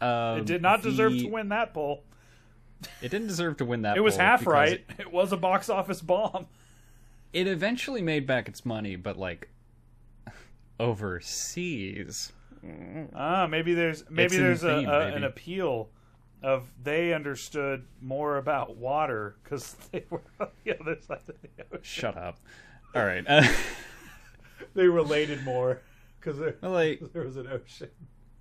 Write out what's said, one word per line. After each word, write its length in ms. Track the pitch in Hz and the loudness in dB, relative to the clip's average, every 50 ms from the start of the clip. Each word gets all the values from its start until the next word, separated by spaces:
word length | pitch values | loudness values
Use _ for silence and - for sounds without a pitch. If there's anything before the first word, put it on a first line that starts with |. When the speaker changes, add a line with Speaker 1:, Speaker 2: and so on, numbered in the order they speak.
Speaker 1:
Um, 380 | 117 123 120 117 117 117 113 113 | 0 0 0 2 0 0 0 -2
Speaker 2:
It 60 | 107 | 0
did 160 | 107 170 175 | 0 0 2
not 200 | 170 185 214 226 | 4 4 4 4
deserve 300 | - 220 202 220 220 - | 2 0 2 4 4 4
Speaker 1:
the 100 | - 247 240 | 4 2 0
Speaker 2:
to 40 | 208 | -2
win 220 | 220 226 214 202 | -4 -4 -4 -2
that 220 | 208 226 233 - - | -2 -2 -2 -2 -2
poll. 300 | 160 151 143 147 - - - - - _ - - - - - - - - - - - - - - - | -4 -4 -4 -4 -6 -8 -16 -20 -20 _ -20 -20 -20 -20 -20 -20 -20 -20 -20 -20 -20 -18 -18 -14 -12
Speaker 1:
It 80 | - 123 | -8 -6
didn't 160 | 165 208 226 214 | -4 -4 -4 -4
deserve 280 | 185 160 175 165 147 - | -4 -2 -2 -2 -2 -2
to 60 | 135 | -2
win 180 | 120 120 117 | -2 -2 0
that 140 | 107 104 104 | 0 2 2
Speaker 2:
It 40 | 190 | 4
was 140 | 214 214 202 | 4 4 4
Speaker 1:
poll 80 | - 180 | 4 6
Speaker 2:
half 160 | 202 240 240 | 6 6 6
Speaker 1:
because 120 | 240 185 | 6 6
Speaker 2:
right. 320 | 156 143 147 156 180 180 - - - - | 6 6 6 6 4 0 -4 -12 -14 -14
It 140 | 202 180 | -10 0
was 200 | 170 180 190 180 | 2 2 4 4
a 40 | 196 | 2
box 320 | 175 175 185 185 190 - - | 0 2 2 2 2 2 0
office 320 | 202 196 185 196 190 - | -2 -2 -2 -2 -6 -6
bomb. 460 | 170 156 180 196 214 190 - 190 180 - - _ - - - - - - - - - - - - - - | 0 2 2 2 2 0 -4 -6 -10 -12 -16 _ -20 -20 -20 -20 -20 -20 -20 -20 -20 -20 -20 -20 -18 -6
Speaker 1:
It 140 | - 170 185 | -2 -2 0
eventually 560 | 196 190 160 180 214 247 247 - - 269 233 | 0 0 0 0 -2 -2 -4 -4 -4 -4 -2
made 240 | 175 160 156 151 135 | 0 0 0 0 0
back 220 | 131 131 123 107 - | 0 0 0 -2 -4
its 160 | 104 - - | -10 -8 -6
money, 320 | 123 113 107 107 101 92 | -6 -4 -4 -4 -6 -6
but, 220 | 87 87 104 92 92 | -6 -6 -8 -6 -4
like, 300 | 95 92 85 - - - - - - - - - _ - - - - - - - - - - - - - - - - - - - | -6 -6 -6 -8 -12 -20 -20 -20 -20 -20 -20 -20 _ -20 -20 -20 -20 -20 -20 -20 -20 -20 -20 -20 -20 -20 -20 -20 -20 -16 -6 -2
overseas. 1500 | 113 120 113 98 107 98 90 87 - - - - - - - 175 180 180 151 113 95 95 - 208 185 - - - - - - - - - - - - 85 80 78 85 90 92 156 151 - - | -2 -2 -2 -2 -4 -6 -6 -8 -8 -8 -8 -8 -8 -8 -6 -6 -6 -6 -6 -6 -6 -8 -8 -10 -10 -10 -10 -10 -12 -12 -14 -20 -20 -20 -20 -20 -18 -18 -16 -16 -14 -14 -12 -12 -12 -12 -8
Speaker 2:
Ah, 320 | - 135 156 180 190 185 | -6 -2 0 0 2 2
maybe 280 | 160 156 160 160 170 175 | 2 0 0 0 2 2
there's, 300 | 170 170 165 151 - - - | 2 2 0 0 -4 -10 -4
maybe 140 | 156 160 180 | 0 2 2
Speaker 1:
It's 80 | 180 185 | 4 4
in 80 | 185 | 4
Speaker 2:
there's 220 | - 180 175 165 170 | 4 4 4 4 2
a, 160 | 165 151 147 | 2 2 2
Speaker 1:
theme, 80 | 139 147 | 2 4
Speaker 2:
a, 100 | 147 147 | 2 2
Speaker 1:
baby. 180 | 160 135 - | 2 2 -2
Speaker 2:
an 80 | - 110 | -2 -4
appeal 640 | - - - - 160 180 190 185 151 127 113 107 - - - - - - _ - - - - | -4 -4 -6 -10 -8 -4 -2 -2 -2 -2 -2 -6 -10 -16 -20 -20 -20 -20 _ -20 -20 -18 -6
of 260 | - 135 135 131 123 - - - | 0 0 0 0 0 -6 -16 -8
they 300 | 123 143 151 165 170 170 | -4 -2 0 2 2 2
understood 720 | 165 156 143 143 135 120 - - - 151 139 139 135 131 123 - - - | 0 0 -2 -4 -6 -6 -8 -8 -4 -4 -2 -2 -2 -4 -6 -12 -18 -14
more 360 | 127 131 135 143 151 147 143 139 | -10 -8 -6 -2 0 0 0 0
about 380 | 131 147 147 135 120 - 107 | 0 0 0 0 -2 -4 -8
water 600 | 110 120 127 139 151 156 139 120 107 104 101 101 - - | -6 -4 -2 0 0 0 0 0 -2 -4 -6 -10 -14 -10
'cause 300 | - 147 131 - - - | -8 -8 -8 -8 -12 -16
<laughs> 180 | - - - | -18 -14 -10
they 120 | - 180 - - | -10 -10 -8 -8
were 120 | 175 160 - - - - | -10 -12 -12 -14 -10 -8
on 80 | 208 - - - - | -8 -8 -8 -8 -6
the 160 | 220 180 - | -6 -6 -4
other 160 | 165 156 165 - | -6 -6 -8 -8
side 200 | - - 151 - - - | -8 -10 -12 -12 -12 -16
of 60 | 156 - | -18 -18
the 220 | - - _ - - - | -20 -20 _ -20 -16 -16
ocean. 100 | - - | -16 -14
Speaker 1:
Shut 340 | - - - - 120 110 95 | -12 -12 -8 -6 -6 -6 -6
up. 220 | 87 87 87 - - - - - - - - - - - - - | -6 -10 -10 -12 -12 -18 -20 -20 -20 -20 -20 -20 -20 -20 -6 -2
All 100 | 127 110 | 0 0
right. 200 | 98 90 92 - | 0 0 -2 2
Uh, 200 | - 143 151 135 117 | 6 8 8 8 8
<laughs> 1200 | - - - - - - - - - - - - - - - - - - - - - - - - - | 6 2 0 -2 -8 -10 -14 -16 -18 -20 -20 -20 -20 -20 -20 -20 -20 -20 -20 -20 -20 -20 -20 -6 2
Speaker 2:
They 120 | 190 185 | 6 6
related 580 | 180 170 170 156 147 151 151 151 147 147 131 135 | 8 8 6 4 4 2 2 2 0 -2 -4 -4
more 380 | 131 127 127 127 127 127 127 - - - - - - - - | -2 0 2 2 2 0 -2 -6 -14 -20 -20 -20 -20 -20 -10
'cause 180 | - 170 143 139 | -8 -8 -6 -4
there, 180 | 160 151 - - | -4 -4 -4 -4
Speaker 1:
Well, 120 | - 185 | -4 -2
like, 280 | 185 175 160 156 143 - - | 0 2 2 2 0 -4 -8
Speaker 2:
<laughs> 60 | - | -10
there 100 | - 170 139 | -8 -8 -8
was 120 | 131 131 | -8 -8
an 100 | 135 123 131 | -10 -10 -8
ocean. 420 | 135 123 - - - - - - - - - - - - - - - - | -8 -10 -10 -14 -18 -18 -18 -18 -18 -20 -20 -20 -20 -20 -20 -20 -20 -20